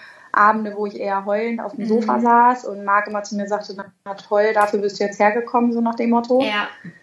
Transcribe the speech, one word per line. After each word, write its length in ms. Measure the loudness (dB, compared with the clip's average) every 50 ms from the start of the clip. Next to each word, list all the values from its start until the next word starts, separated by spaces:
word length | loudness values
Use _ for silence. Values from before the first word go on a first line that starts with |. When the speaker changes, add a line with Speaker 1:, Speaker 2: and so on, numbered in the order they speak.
| -20 -20 -20 -20 -12 -2 2
Speaker 1:
Abende, 400 | 4 4 4 4 2 -2 -6 -6
wo 100 | -6 -6
ich 120 | -6 -6 -6
eher 240 | -4 -4 -4 -4 -2
heulend 380 | -2 -2 -2 -2 -4 -4 -6
auf 140 | -8 -8 -8
dem 100 | -6 -2
Speaker 2:
Mhm. 20 |
Speaker 1:
Sofa 320 | 0 0 0 2 0 0 2
saß 460 | 4 4 6 6 6 4 4 0 -4
und 180 | -10 -10 -6 -2
Marc 240 | 0 2 2 2
immer 160 | 0 -4 -6 -6
zu 140 | -6 -6
mir 100 | -6 -4
sagte, 260 | -4 -4 -4 -6 -8 -12
„Na, 80 | -14 -14 -16 _ _ -14
na 120 | -14 -14
toll, 360 | -12 -4 0 2 4 4 4 4
dafür 260 | 2 2 2 0 0
bist 200 | -2 -4 -2 -4
du 60 | -4
jetzt 140 | -4 0 2
hergekommen“, 520 | 2 2 2 0 -2 -2 0 0 2 2
so 80 | 0 0
nach 160 | -2 -2 -2
dem 140 | -2 0 0
Motto. 320 | 0 0 2 2 2 2 2
Speaker 2:
Ja. 240 | 2 0 -2 -4 -6 -8 -14 -18 -20 -20 -20